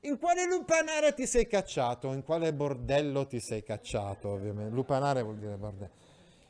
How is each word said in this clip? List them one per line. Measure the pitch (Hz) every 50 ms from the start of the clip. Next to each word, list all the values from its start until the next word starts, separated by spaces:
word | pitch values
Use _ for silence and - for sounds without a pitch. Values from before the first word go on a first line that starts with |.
In | - 285 285 -
quale | 311 349 349 359 359
lupanare | 359 370 359 226 - 330 320 311 311 311 302 302 302 285
ti | 294 262
sei | - - 247 226 -
cacciato? | - 196 185 - - 151 127 120 123 - - 139
In | 135 139
quale | 135 - 160 170 165 160 156
bordello | 139 143 143 139 123 120 117 139 143 151 143 135 139 139
ti | 139 - 120
sei | - - 113 107 -
cacciato, | - 107 104 - - - 110 101 101 98 - - 101
ovviamente? | 101 98 98 104 101 104 107 110
Lupanare | 113 127 131 - 143 131 139 143 139 127
vuol | 117 107 110
dire | 107 104 104 104
bordello. | 101 101 107 98 95 101 92 - _ - - - - - - - - -